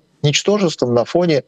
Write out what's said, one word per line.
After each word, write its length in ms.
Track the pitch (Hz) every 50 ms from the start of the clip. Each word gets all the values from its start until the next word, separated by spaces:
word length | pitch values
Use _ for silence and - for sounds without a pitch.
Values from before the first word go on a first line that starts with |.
| - _ _ _ -
ничтожеством 720 | 147 143 - - - 202 208 196 165 - - 131 123 120
на 100 | - 113
фоне 400 | - - 170 180 175 156 131 -